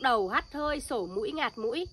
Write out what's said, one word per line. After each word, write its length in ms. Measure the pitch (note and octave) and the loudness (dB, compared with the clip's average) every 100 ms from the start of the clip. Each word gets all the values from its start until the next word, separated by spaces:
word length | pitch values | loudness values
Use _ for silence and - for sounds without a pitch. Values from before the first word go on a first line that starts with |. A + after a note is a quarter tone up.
đầu, 280 | C4+ A3+ F#3 | 4 4 4
hắt 240 | C4+ - | 0 -2
hơi, 260 | C#4+ D4 D4 | -2 -2 -2
sổ 260 | - A#3+ F3+ | -2 -4 -2
mũi, 260 | F#3+ G#3+ | -2 -2
ngạt 260 | D4+ A#3+ A3+ | 0 -2 0
mũi, 300 | A3 D4+ F4+ | -2 -2 -6